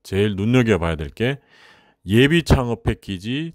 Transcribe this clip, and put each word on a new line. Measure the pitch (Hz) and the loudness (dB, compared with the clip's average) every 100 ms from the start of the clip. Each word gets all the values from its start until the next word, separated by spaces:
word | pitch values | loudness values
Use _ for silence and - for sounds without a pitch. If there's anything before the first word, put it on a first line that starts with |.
제일 | - 95 107 95 | -6 -2 0 0
눈여겨봐야 | 110 127 113 92 85 78 | 0 2 2 0 0 -4
될 | 71 | -8
게 | - 120 139 _ _ _ _ _ _ 87 | -4 -4 -4 _ _ _ _ _ _ 0
예비 | 110 139 170 | 4 4 2
창업 | - 139 120 110 | 2 2 2 -4
패키지, | - 113 - 95 104 135 165 | -4 -6 -8 -10 -6 -8 -8